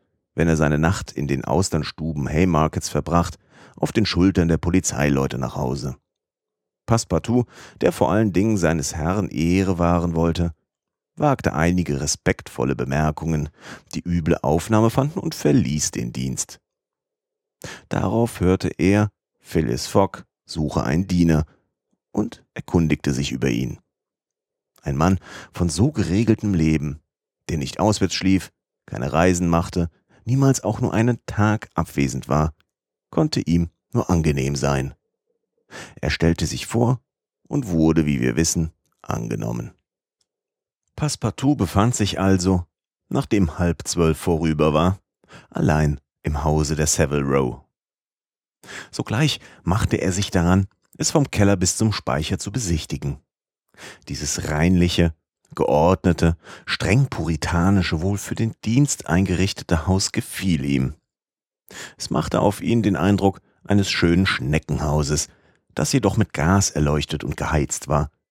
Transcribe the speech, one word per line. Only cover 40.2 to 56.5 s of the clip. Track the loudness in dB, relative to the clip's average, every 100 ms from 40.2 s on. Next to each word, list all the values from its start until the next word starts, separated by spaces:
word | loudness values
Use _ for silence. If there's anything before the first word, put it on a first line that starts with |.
| _ _ _ _ _ _ _ -6
Passepartout | -6 -2 -4 -2 0 2
befand | 0 2 2 2
sich | -2 0
also, | 2 2 2 0 -2 _ _ _ _
nachdem | -4 0 0 0 0
halb | -2 -2 -4
zwölf | 0 2 2
vorüber | 0 0 0 2 2
war, | 4 2 0 _ _ _ -20 -14
allein | -2 0 2 2 -2 -8 _
im | -6 -2
Hause | 0 0 0 0
der | -2
Savile | 0 0 0
Row. | 0 0 0 -6 _ _ _ _ _ _ _ _ _ _ -20 -18 -14
Sogleich | -10 -4 0 0 -2 -10 -10
machte | -2 -2 0 0
er | 0
sich | -2 0
daran, | 2 4 2 2 _ _ -6
es | -2
vom | 0 0
Keller | 2 2 4
bis | 0 0
zum | 0
Speicher | 0 -4 -4 -2 -6
zu | -6
besichtigen. | -6 -2 -2 -2 -6 -6 -8 _ _ _ _ _ _ -20 -20 -12
Dieses | -8 -6 -6 -4
reinliche, | 0 2 4 2 4 0 0 _ _ _ -4
geordnete, | 0 4 4 4 2 2 2 0 -6